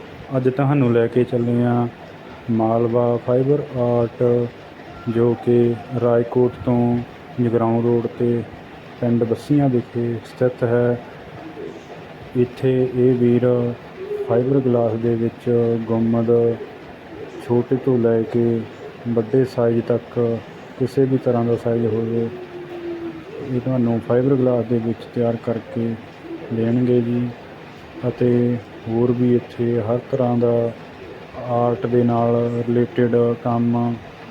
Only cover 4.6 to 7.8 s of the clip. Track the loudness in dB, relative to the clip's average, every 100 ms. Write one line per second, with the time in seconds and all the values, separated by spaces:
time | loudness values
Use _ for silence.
4.6 | -20 -18 -18 -10 -2 2 2 2 2 4
5.6 | 4 0 -4 0 2 2 2 2 2 0
6.6 | 0 2 2 0 -4 -14 -12 -2 0 2
7.6 | 2 2